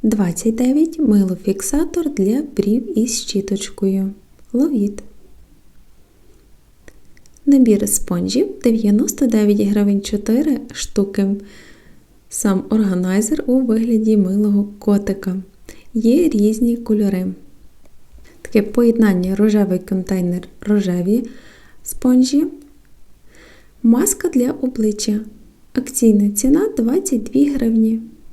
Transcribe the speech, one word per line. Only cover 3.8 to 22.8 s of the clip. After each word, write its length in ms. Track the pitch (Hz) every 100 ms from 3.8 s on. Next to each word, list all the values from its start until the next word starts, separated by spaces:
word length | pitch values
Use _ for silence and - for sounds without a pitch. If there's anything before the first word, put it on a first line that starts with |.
| 196 196 190 196 _ _ -
Ловіт. 500 | 240 302 262 202 - - - - - - - - - - - - _ - - _ - _ _ - - - - - - -
Набір 440 | 277 240 202 208
спонжів, 580 | - - 175 185 226 392 -
дев'яносто 640 | 247 226 208 208 320 - 262
дев'ять 400 | 220 208 208 202
гривень, 340 | 208 202 202
чотири 580 | 196 208 208 233 320 247 -
штуки. 640 | - - - 196 202 196 202 - - - - - - _ _ _
Сам 340 | - 208 190 -
органайзер 760 | 220 202 180 180 190 226 302 -
у 120 | 254
вигляді 580 | 254 220 226 226 220 214
милого 520 | 185 202 208 202 202 -
котика. 560 | - 202 202 190 196 185 185 - - - -
Є 360 | 233 226 269 339
різні 480 | 208 208 220 233 233
кольори. 500 | 233 208 202 190 185 185 - - - - - - - - - -
Таке 200 | - 220
поєднання: 720 | 202 - 233 226 220 180 185 196
рожевий 440 | 214 208 196 180
контейнер, 680 | 185 190 180 190 180 175 - -
рожеві 600 | - 208 185 180 175 226 220 - - - - -
спонжі. 640 | - - 254 254 254 285 349 - - -